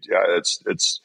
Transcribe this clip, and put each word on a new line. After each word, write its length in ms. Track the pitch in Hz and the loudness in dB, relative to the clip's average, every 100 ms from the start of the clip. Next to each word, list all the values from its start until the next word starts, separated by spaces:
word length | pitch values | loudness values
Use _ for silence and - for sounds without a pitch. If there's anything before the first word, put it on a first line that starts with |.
| - | -2
yeah, 260 | 90 92 87 | 2 2 2
it's, 220 | - - - | 0 -4 -4
it's, 320 | 92 - - | -2 -2 -4